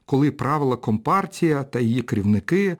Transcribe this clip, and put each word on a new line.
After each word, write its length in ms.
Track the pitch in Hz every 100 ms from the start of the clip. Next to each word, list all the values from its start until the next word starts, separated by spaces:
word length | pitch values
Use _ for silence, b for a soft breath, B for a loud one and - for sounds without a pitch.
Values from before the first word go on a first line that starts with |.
| -
коли 240 | 135 147
правила 460 | 139 127 151 135 120
компартія 840 | - 107 147 190 190 - 165 143
та 180 | 135 123
її 220 | 113 123
керівники, 720 | 117 104 101 104 - 180 196